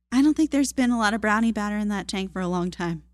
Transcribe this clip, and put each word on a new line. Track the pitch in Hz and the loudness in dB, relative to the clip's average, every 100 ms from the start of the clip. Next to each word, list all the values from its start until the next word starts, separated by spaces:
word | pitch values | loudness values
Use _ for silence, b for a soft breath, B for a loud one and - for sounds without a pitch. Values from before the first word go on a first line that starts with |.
| - | -4
I | 247 | 2
don't | 294 | 4
think | 302 311 | 4 2
there's | 277 269 | 2 0
been | - 247 | 0 0
a | 240 | 2
lot | 208 | 0
of | 220 | 0
brownie | 214 214 226 | 0 2 2
batter | 220 208 208 | 0 -2 -2
in | 208 | -2
that | 202 180 | -4 -4
tank | 196 190 | -6 -6
for | 185 | -4
a | 180 | -2
long | 180 180 | -2 -2
time. | 165 175 165 - | -4 -6 -6 -10